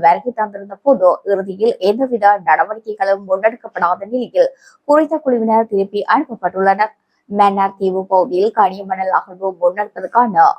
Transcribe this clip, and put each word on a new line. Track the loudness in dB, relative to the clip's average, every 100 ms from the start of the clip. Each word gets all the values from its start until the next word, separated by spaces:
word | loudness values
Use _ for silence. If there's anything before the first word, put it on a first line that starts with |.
| 2
வருகை | 0 -2 -6
தந்திருந்த | -6 -6 -18 -4 0
போது | 4 4 2 -2
இறுதியில் | -4 -4 -2 -2 0 -2
எந்தவித | 0 -2 2 2 2 2
நடவடிக்கைகளும் | 2 0 -4 -10 -4 -2 -2 -2
முன்னெடுக்கப்படாத | -2 -2 -4 -14 -4 -2 -2 -4
நிலையில் | -6 -4 0 0 -2 _ _ 0
குறித்த | 2 2 -2 -2
குழுவினர் | -2 2 0 0
திருப்பி | -2 -4 -4 -2 -2
அனுப்பப்பட்டுள்ளனர். | -2 -6 -6 0 0 2 -2 _ _ _ -8 2
மன்னார் | 2 2 -4 -2
தீவு | -4 -4 0
பகுதியில் | 0 0 0 -2 2
கனிமணல் | 0 0 -10 -6 -2 -4
அகழ்வு | -4 -8 -8 -2
முன்னெடுப்பதற்கான | -2 -2 -8 -8 -4 0 0 4 4